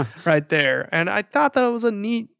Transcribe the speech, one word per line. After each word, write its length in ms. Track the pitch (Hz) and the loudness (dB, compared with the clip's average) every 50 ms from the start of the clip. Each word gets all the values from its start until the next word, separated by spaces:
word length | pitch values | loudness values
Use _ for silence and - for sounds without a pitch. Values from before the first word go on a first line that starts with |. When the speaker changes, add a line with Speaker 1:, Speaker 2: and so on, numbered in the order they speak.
| 135 | -2
Speaker 1:
<laughs> 180 | 110 - - - | -2 -6 -4 0
Speaker 2:
right 200 | 170 156 151 147 - | 2 2 2 2 0
there." 400 | 160 151 143 131 127 131 - - | 0 2 2 2 0 -2 -2 -2
And 160 | - 165 170 180 | -2 -2 -2 0
I 140 | - 208 | -2 -4
thought 320 | 208 _ - 285 302 277 - | -2 _ 0 0 2 2 2
that 100 | 262 254 240 | 2 0 0
was 160 | 240 233 226 | 0 0 -2
a 60 | 233 | -2
neat 380 | 214 202 202 226 240 226 220 - _ _ | -2 -2 -4 -4 -4 -4 -4 -8 _ _